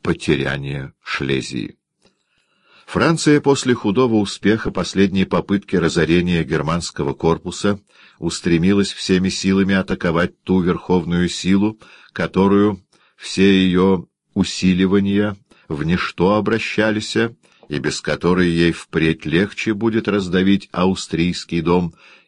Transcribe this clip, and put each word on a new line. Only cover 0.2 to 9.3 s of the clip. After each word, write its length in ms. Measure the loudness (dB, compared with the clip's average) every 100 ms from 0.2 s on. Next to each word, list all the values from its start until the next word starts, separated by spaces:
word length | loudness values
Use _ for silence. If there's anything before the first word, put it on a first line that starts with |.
| 0 0 0 -4 -6 -8 -10 _
Шлезии? 720 | -10 -8 -2 -4 -4 -10 -10 -14 _ _ _ _ _ _ _ _ _ _ -6
Франция 540 | 0 2 2 4 4
после 340 | 4 0 2
худого 420 | 0 0 0 2 2
успеха 560 | 0 -2 0 0 -2
последней 520 | -6 -4 2 2 2
попытки 520 | 0 0 0 -4 0 0
разорения 680 | 0 0 2 2 2 0
германского 720 | 0 -2 -2 -4 -6 -6 -6
корпуса 680 | -2 0 0 -4 -4 -2 -2 _ _ -20 _
устремилась 760 | -8 -4 0 2 4 2 0
всеми 360 | -4 0 0
силами 480 | 0